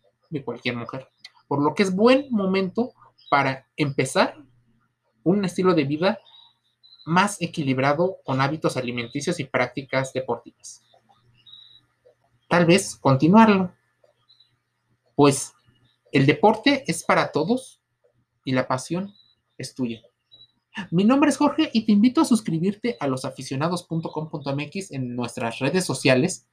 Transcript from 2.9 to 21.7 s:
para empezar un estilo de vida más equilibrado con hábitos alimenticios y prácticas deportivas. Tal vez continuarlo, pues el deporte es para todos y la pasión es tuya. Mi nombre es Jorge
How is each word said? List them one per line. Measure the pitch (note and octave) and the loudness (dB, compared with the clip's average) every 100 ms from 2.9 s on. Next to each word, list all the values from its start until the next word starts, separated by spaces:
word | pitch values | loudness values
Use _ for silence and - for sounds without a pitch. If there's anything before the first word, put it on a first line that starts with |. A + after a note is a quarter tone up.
| _ _ _ - | _ _ _ -2
para | C#3+ C3+ C3 _ - | 0 0 -4 _ -4
empezar | C#3+ C#3 C3 F#3 B3+ - - _ _ _ _ _ _ _ | -4 -2 -2 0 0 -2 -20 _ _ _ _ _ _ _
un | D#3+ G3+ | -2 0
estilo | F#3 - F#3 | -2 0 2
de | E3+ | 2
vida | C#3 D3+ F#3+ A3 _ - _ _ _ _ _ _ | 0 -2 -2 -4 _ -20 _ _ _ _ _ _
más | D3+ F3 G#3 - | -4 0 0 -4
equilibrado | E3+ - C3+ C3 C3+ D3 F#3 - | -8 -4 -2 0 0 0 -2 -4
con | - C3+ | -6 -2
hábitos | C#3 D#3 D#3+ C#3 | -2 -2 -4 -4
alimenticios | B2 B2 A#2 C#3+ C#3 - | -6 -8 -8 -6 -6 -6
y | |
prácticas | B2+ B2+ B2+ - C3+ C3+ C3 | -4 -2 -2 -6 -6 -6 -4
deportivas. | - - A#2+ - _ - - _ _ _ _ _ _ - - _ _ _ _ _ _ _ _ _ | -6 -6 -8 -10 _ -20 -20 _ _ _ _ _ _ -20 -20 _ _ _ _ _ _ _ _ _
Tal | E3+ | 2
vez | E3 F#3+ - | 4 4 2
continuarlo, | - C#3 C3+ D#3 G#3+ A3 G3 F3+ _ _ _ _ _ _ _ _ _ _ _ _ _ _ - | -2 2 4 6 8 8 4 0 _ _ _ _ _ _ _ _ _ _ _ _ _ _ 4
pues | C#3+ C3+ - _ _ _ _ _ _ | 4 4 -8 _ _ _ _ _ _
el | C#3 C#3 | 2 2
deporte | C#3+ G#3 A3 C#4 C#4+ - | 4 4 4 2 0 -2
es | D#3+ | -6
para | - F3 C#3+ | 0 0 2
todos | C#3+ D#3+ B3+ - _ _ _ _ _ _ _ | -2 -2 -2 -4 _ _ _ _ _ _ _
y | - | -4
la | B2+ - | -2 -2
pasión | C3 - E3+ G3+ _ _ _ _ - | -6 -4 -6 -6 _ _ _ _ -16
es | C3+ | -14
tuya. | - A#2+ A2+ _ _ _ _ _ _ _ - F#3 | -8 -8 -8 _ _ _ _ _ _ _ -14 -4
Mi | E3 | 0
nombre | G#3 C#4 D4 | 2 4 2
es | - | 2
Jorge | D4 - D#4 | 0 0 0